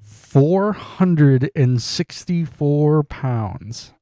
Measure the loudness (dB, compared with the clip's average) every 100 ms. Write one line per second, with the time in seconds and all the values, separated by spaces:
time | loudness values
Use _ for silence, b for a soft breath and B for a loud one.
0 | -20 -20 -2 2 2 2 -2 -6 -10 -2
1 | 0 4 4 4 0 0 0 0 -2 -8
2 | -8 -10 -6 -4 -4 -4 -2 2 2 2
3 | 0 -4 -4 -4 -4 -8 -14 -16 -18 _